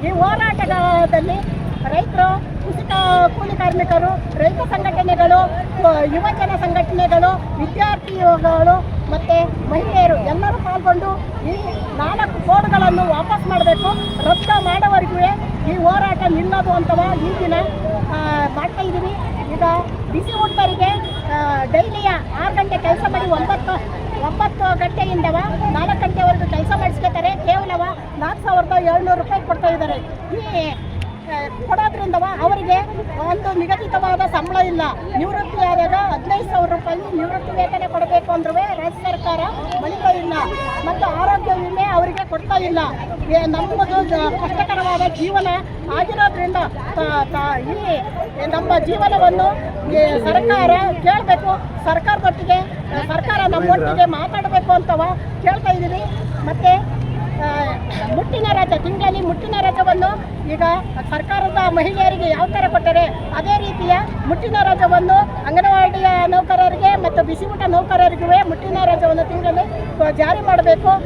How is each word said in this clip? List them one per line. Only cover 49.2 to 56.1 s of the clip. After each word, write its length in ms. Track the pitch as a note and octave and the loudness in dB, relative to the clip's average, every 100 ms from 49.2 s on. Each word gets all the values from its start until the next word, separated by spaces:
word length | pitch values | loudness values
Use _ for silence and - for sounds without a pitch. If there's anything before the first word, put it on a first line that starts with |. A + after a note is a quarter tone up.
| F4+ F4 F#3 G4+ - - - | 4 4 0 0 -8 -8 -2
ಈ 300 | D#4 D4+ D4 | 2 4 2
ಸರ್ಕಾರ 480 | D#4 F4 A#4 G4+ F4+ F4 F#4+ | 2 2 2 4 4 4 2
ಕೇಳಬೇಕು. 640 | F4 F4 G4+ G4+ F4 G4 F#4+ - - D#4+ | 0 2 2 2 2 2 -2 -4 -6 -2
ಸರ್ಕಾರದೊಟ್ಟಿಗೆ, 760 | E4 F4+ G4+ G4 E4+ E4 F#4 F#4 - - C#4+ D4+ | 0 0 2 0 -2 0 0 0 -8 -6 -6 -4
ಸರ್ಕಾರ 340 | D#4+ A#4+ G#4 F#4+ | -4 -2 0 2
ನಮ್ಮೊಟ್ಟಿಗೆ 560 | E4+ F4 F4 D#4 F4 F4 | 2 2 2 2 2 2
ಮಾತಾಡಬೇಕು 680 | D4+ D#4+ A5+ F#4+ F#4 F4+ | 2 -4 -4 0 0 4
ಅಂತವ 460 | F4+ F4+ D#4+ E4+ F#4 - - | 2 2 0 0 -2 -6 -2
ಕೇಳ್ತಾ 300 | F4+ G4+ G4 | 0 0 0
ಇದ್ದೀವಿ. 320 | F#4 F4 F#4 - | 0 0 -4 -6